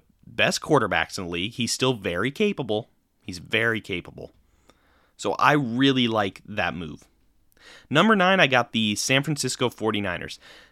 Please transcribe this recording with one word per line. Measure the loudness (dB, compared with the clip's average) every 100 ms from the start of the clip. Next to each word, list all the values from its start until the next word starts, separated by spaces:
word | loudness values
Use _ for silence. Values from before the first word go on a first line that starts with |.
| _ _ -10
best | -2 0 0
quarterbacks | 2 2 4 0 -2 -4
in | -6
the |
league, | -6 -6
he's | -4 -4
still | 0 0
very | 0 -2 -2 -2
capable. | 0 -2 -2 -4 -4 -6 _ _ _
He's | -14 -14
very | -4 0 0 -2
capable. | -4 -8 -10 -14 -18 _ _ _ _ _ _ _ _ -8
So | -6
I | 0 2
really | 2 0 0 2 4 2
like | 0 -2 -4 -10
that | -4 -4 -4
move. | -8 -12 -20 _ _ _ _ _ -20 -20 -2
Number | 2 4 4
nine, | 4 4
I | 4
got | 4 2
the | 0 0 0
San | 0 0
Francisco | 0 -2 -4 -2 -4
forty-niners. | -2 -2 -2 -4 -6 -8 -14 -20 -20 -16